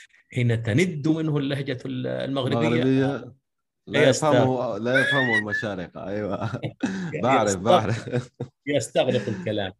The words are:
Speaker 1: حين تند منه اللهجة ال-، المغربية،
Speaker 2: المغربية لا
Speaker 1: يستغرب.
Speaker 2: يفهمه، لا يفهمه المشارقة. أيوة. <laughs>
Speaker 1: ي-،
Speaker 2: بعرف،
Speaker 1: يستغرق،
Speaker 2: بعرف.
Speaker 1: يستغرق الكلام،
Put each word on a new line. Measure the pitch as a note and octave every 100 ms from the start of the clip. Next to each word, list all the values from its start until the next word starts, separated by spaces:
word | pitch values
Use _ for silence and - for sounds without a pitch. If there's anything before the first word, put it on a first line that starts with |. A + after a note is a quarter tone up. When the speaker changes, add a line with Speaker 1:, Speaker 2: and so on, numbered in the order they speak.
| - _ _
Speaker 1:
حين | - A#2+ A2+
تند | A2+ A2 F#3 D#3 C#3+
منه | D#3+ D#3+ D3
اللهجة | C3+ C#3 C3+ B2+ C3+
ال-، | B2+ B2+
المغربية، | B2+ B2+ C3+ B2 A#2 A#2
Speaker 2:
المغربية | A#2+ C3 C3+ C3+ C3+ B2 - _ _ _ _ -
لا | C#3 D3
Speaker 1:
يستغرب. | B2 D#3 B2+
Speaker 2:
يفهمه، | B2 B2+ B2 G#2
لا | A#2 C3
يفهمه | C3 C#3+ B2+ A2
المشارقة. | G#2 G2+ A2 F#2+ E2 D#2 E2
أيوة. | G#2 G#2 F#2+ A2+ A2+
<laughs> | B2+ - - - E3+
Speaker 1:
ي-، | D2+
Speaker 2:
بعرف، | A2+ C3 G#2
Speaker 1:
يستغرق، | G2
Speaker 2:
بعرف. | G2+ F3 G2+ A2+ - B2 - - C3 _ -
Speaker 1:
يستغرق | C#3+ - F3 C3 B2+ -
الكلام، | F#2+ G2+ G#2 F#2+ -